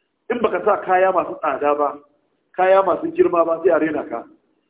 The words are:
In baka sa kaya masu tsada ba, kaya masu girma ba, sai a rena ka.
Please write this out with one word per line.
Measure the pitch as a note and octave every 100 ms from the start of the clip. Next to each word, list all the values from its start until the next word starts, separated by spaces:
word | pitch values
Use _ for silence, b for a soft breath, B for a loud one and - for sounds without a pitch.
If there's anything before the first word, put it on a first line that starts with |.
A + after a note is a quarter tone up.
| _ _ -
In | A#3+
baka | G#3+ F3 G#3
sa | G3
kaya | - F#3 F#3+
masu | F3+ D3+ -
tsada | D3+ C3 D3 D3
ba, | C#3+ C#3+ - _ _ _ _
kaya | - F#3 F#3+
masu | F#3 D3 D#3+
girma | - F3 E3+ E3
ba, | E3
sai | F3
a | D#3+
rena | D#3 D3 C3
ka. | A#2 - _ _ _ _